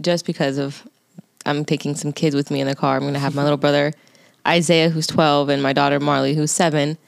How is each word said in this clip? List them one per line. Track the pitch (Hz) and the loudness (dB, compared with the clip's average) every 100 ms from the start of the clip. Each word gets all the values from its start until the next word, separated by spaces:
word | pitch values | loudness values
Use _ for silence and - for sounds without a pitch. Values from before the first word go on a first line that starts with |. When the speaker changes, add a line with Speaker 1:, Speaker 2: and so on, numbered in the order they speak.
Speaker 1:
just | 165 175 | -2 -2
because | - 170 143 135 | -2 -2 -2 -2
of | 139 - - _ _ - - - | -6 -8 -18 _ _ -20 -20 -10
I'm | 147 147 | -4 -2
taking | 147 147 143 147 | -2 -4 -4 -6
some | 147 | -6
kids | 143 160 139 | -2 -2 0
with | 143 | -2
me | 143 | -4
in | 135 | -4
the | 139 | -2
car. | 143 135 | 0 0
I'm | |
gonna | 139 143 | -2 -4
have | 139 | -4
my | 135 | 0
little | 147 143 | 0 2
Speaker 2:
<laughs> | 147 | 2
Speaker 1:
brother | 143 143 156 _ _ _ _ - | 2 0 -4 _ _ _ _ 0
Isaiah, | 170 170 165 160 | 2 4 4 2
who's | 160 160 | 0 -2
twelve, | - 156 143 143 | 2 4 4 2
and | 139 | 0
my | 139 | 0
daughter | 135 143 143 | 2 2 2
Marley, | 147 143 135 151 | 0 0 0 0
who's | 151 | 0
seven, | - 175 151 143 160 | 0 0 2 -2 -4